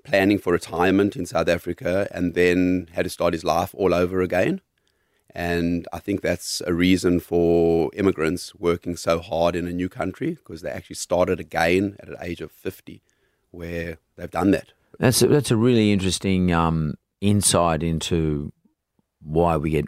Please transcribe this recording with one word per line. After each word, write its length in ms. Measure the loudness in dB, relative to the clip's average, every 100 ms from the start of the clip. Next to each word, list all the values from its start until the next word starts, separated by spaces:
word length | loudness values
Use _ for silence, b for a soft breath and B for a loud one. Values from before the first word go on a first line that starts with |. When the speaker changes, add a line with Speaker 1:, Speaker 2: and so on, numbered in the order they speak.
Speaker 1:
planning 340 | -2 2 4 2
for 140 | 0
retirement 640 | -2 -2 -2 2 2 2 -2
in 100 | -4
South 220 | -2 0
Africa, 600 | 0 -4 -6 -2 -2 -2
and 220 | -4 -2
then 540 | 2 2 2 2 0 -4
had 120 | -6
to 60 | -6
start 240 | -2 -2
his 100 | -2
life 300 | -2 -2 -2
all 180 | -2 0
over 280 | 2 0 0
again. 400 | 0 0 0 -2 -8 _ _ _ _ _ _
And 520 | -8 -4 -2 0 -2 -6
I 60 | -10
think 240 | -6 -4
that's 400 | -2 -4 -6 -6 -4
a 60 |
reason 480 | 2 4 4 4 0
for 720 | 0 0 4 4 4 2 0
immigrants 600 | 0 0 0 -2 -4 -8
working 420 | -4 -2 -2 -4 -6
so 220 | -2 -2
hard 360 | -2 -2 0 0
in 100 | -4
a 60 |
new 160 | -4 -6
country, 500 | -6 -8 -6 -8 -8
'cause 180 | -14 -12
they 80 | -10
actually 260 | -10 -12 -14
started 420 | -2 0 2 -2
again 560 | -4 -2 2 2 0 -6
at 80 | -16
an 80 | -14
age 180 | -12 -10
of 100 | -14
fifty, 520 | _ -12 -12 -16 -20 _ _ _ _ _
where 480 | -16 -10 -8 -8 -12 _ -18
they've 140 | -8
done 220 | 0 2
that. 200 | 2 -2 _ _ 0
Speaker 2:
That's 240 | 2 4
a, 60 | 4
that's 220 | 4 2
a 60 | 2
really 360 | 4 4 4
interesting, 600 | 4 0 -2 0 2 2
um, 420 | 2 2 0 -2 -6 _ _
insight 640 | 0 2 2 2 2 0
into 680 | -2 -2 -2 -2 0 -2 -6 -14 _ _ _ _ _ _
why 360 | -4 2 2 2
we 140 | 0
get, 140 | -2